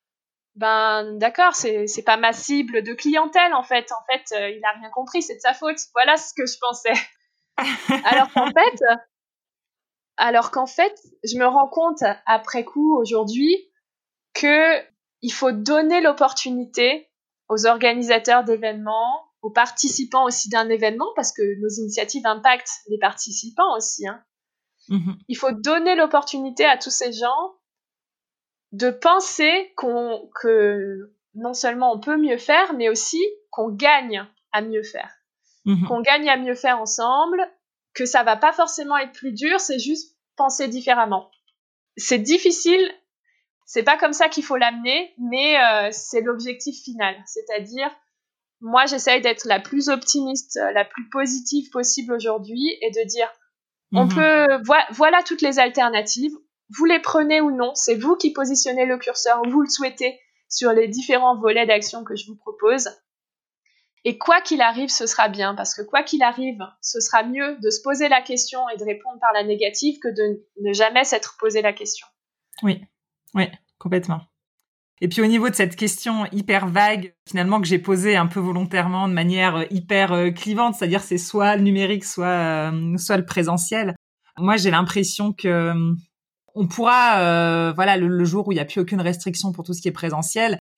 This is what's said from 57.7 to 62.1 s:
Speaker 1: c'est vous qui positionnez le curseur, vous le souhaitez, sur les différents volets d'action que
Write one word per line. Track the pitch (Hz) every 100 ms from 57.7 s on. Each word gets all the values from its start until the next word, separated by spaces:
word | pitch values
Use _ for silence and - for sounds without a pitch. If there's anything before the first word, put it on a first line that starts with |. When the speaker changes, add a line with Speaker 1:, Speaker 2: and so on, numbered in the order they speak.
| 285
Speaker 1:
c'est | - 226
vous | 269 359
qui | 302
positionnez | 294 262 269 269 254 254
le | 254
curseur, | 247 240 240 240 240
vous | 277
le | 285
souhaitez, | - 262 262 254 - _ _ _
sur | - 240
les | 226 226
différents | 233 254 254 254 240
volets | 214 226 226
d'action | 214 214 233
que | 214